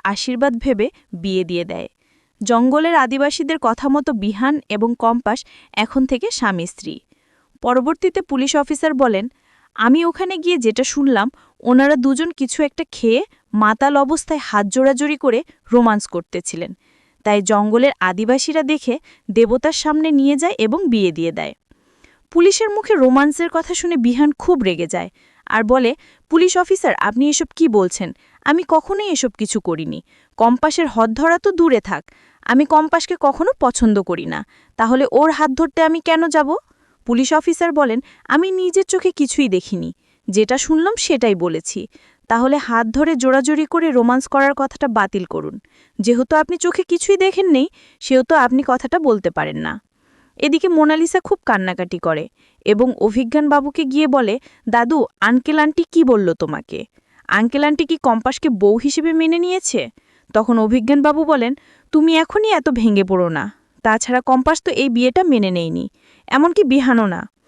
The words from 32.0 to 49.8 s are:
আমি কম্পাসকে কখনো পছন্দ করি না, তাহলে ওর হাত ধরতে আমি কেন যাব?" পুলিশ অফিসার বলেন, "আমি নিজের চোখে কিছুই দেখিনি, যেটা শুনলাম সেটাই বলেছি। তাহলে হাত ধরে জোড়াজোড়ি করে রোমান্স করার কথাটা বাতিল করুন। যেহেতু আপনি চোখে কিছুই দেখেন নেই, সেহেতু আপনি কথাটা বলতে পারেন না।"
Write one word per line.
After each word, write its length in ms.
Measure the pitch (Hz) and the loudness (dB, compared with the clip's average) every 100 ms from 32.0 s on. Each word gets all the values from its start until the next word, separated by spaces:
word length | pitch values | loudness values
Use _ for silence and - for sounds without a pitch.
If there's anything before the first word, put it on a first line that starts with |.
| - _ _ _ | -10 _ _ _
আমি 220 | - 254 | 0 2
কম্পাসকে 520 | 294 311 311 330 - 359 | 4 2 2 -2 -2 -2
কখনো 300 | 277 - 370 539 | 0 0 -2 0
পছন্দ 420 | 254 - 220 202 | -2 2 2 2
করি 240 | 185 175 165 | -2 -6 -6
না, 180 | 156 - _ _ - | -10 -12 _ _ -2
তাহলে 260 | 226 262 269 | 0 2 2
ওর 180 | 262 311 | 2 2
হাত 200 | 294 302 | 2 -2
ধরতে 320 | 262 320 - | 0 -2 0
আমি 180 | 320 330 | 0 0
কেন 280 | 330 320 330 | 0 0 2
যাব?" 260 | 311 285 370 - _ _ _ - | 0 0 -2 -8 _ _ _ -4
পুলিশ 260 | 240 262 | -2 2
অফিসার 400 | 311 339 320 339 | 0 0 -2 0
বলেন, 260 | 294 269 226 - _ - | 0 0 -2 -8 _ -2
"আমি 220 | 285 370 | 0 0
নিজের 340 | 370 359 381 | -2 -2 0
চোখে 260 | 381 370 359 | 0 0 -2
কিছুই 380 | - 277 - 262 | -2 -4 -2 0
দেখিনি, 420 | 185 - 180 165 - _ _ - | -2 -4 -8 -8 -14 _ _ -6
যেটা 300 | 196 214 262 | -2 0 0
শুনলাম 360 | - 311 359 453 | 0 0 0 -2
সেটাই 380 | - 277 233 | -2 0 0
বলেছি। 520 | 185 175 160 - 196 - _ _ _ - | 0 -2 -4 -8 -12 -12 _ _ _ -2
তাহলে 280 | 233 262 285 | 0 2 0
হাত 300 | 240 233 226 | -2 -2 -2
ধরে 300 | 262 302 285 | 0 0 0
জোড়াজোড়ি 500 | 262 269 262 302 302 | 2 2 2 0 0
করে 240 | 339 330 | 0 0
রোমান্স 380 | 247 233 254 - | 2 2 0 0
করার 260 | 277 277 277 | 0 0 0
কথাটা 320 | 269 - 277 | -6 -4 -2
বাতিল 360 | 220 196 196 | -2 -2 -4
করুন। 340 | 180 160 151 208 _ _ _ - | -6 -8 -10 -14 _ _ _ -4
যেহেতু 380 | 208 240 262 311 | 0 2 2 0
আপনি 200 | 311 349 | 0 -2
চোখে 260 | 349 - | -4 -2
কিছুই 340 | 359 349 - 392 | -2 -2 0 2
দেখেন 340 | 381 370 381 | 2 0 2
নেই, 180 | 269 311 _ _ _ | 2 0 _ _ _
সেহেতু 340 | - 262 254 | 0 2 4
আপনি 280 | 320 247 254 277 | 2 2 0 0
কথাটা 320 | 254 254 359 | -2 -2 -2
বলতে 320 | 294 214 175 | 0 0 -2
পারেন 260 | 160 151 156 | -4 -6 -6
না।" 240 | 156 208 | -8 -10